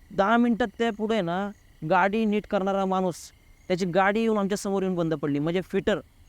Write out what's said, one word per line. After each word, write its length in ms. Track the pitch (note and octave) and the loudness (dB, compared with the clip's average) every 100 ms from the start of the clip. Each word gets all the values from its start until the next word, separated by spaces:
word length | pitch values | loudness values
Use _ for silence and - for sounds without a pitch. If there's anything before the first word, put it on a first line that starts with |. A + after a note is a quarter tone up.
| - | -8
दहा 260 | F3 G3 A#3 | -2 2 4
मिनिटात 320 | A#3+ A3 A#3 - | 2 0 -2 -2
त्या 120 | A#3 | -2
पुढे 280 | G#3 G#3+ A3+ | -2 -2 -2
ना, 180 | E3+ F3+ G3+ G3+ - - | -2 -2 -6 -10 -20 -8
गाडी 420 | D#3 F3+ G3 A3 | 0 2 4 2
नीट 220 | A3 G#3 - | 0 0 0
करणारा 380 | G3+ F#3+ G3 F#3+ | -2 0 0 0
माणूस, 300 | F#3 F#3 - - - - - - | 0 -2 -4 -14 -20 -20 -12 -4
त्याची 180 | F3+ F#3 | -2 0
गाडी 340 | F3 G3 G#3+ | 2 2 2
येऊन 180 | A3+ G#3+ | 2 2
आमच्या 200 | G3 G3+ | 0 -2
समोर 240 | G3+ G3 | -2 -2
येऊन 120 | F#3+ | 0
बंद 200 | F3 D#3+ | 0 -2
पडली. 240 | D3+ D3+ C#3+ | -2 -2 0
म्हणजे 220 | D#3 F#3 | 0 -2
फिटर, 380 | - F#3+ A3 E3+ - _ | -2 -2 0 -2 -4 _